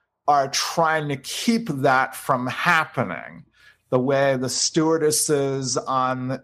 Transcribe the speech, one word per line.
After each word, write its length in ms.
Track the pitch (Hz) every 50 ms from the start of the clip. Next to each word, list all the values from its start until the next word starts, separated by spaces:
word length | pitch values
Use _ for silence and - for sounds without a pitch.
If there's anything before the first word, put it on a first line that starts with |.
| _ _ _ _ _ -
are 220 | 147 143 135 135
trying 580 | 135 - - - - - 165 160 160 156 151 147
to 60 | 139
keep 540 | 131 - - - - - - 226 226 - 220
that 460 | 151 135 131 143 131 127 131 - -
from 300 | - - - 143 127 123 127
happening, 960 | 120 - - 175 175 160 156 - - - 117 95 82 67 55 62 82 - - _ _ _ _ - _ _ _ _
the 80 | - 127
way 380 | 123 135 139 135 139 139 135
the 140 | 131 127 127
stewardesses 1300 | - - - - - 170 156 160 160 160 151 151 - - - - 156 143 139 139 135 135 135 127 123 143
on 600 | 135 - 131 131 127 131 131 127 127 127 131 131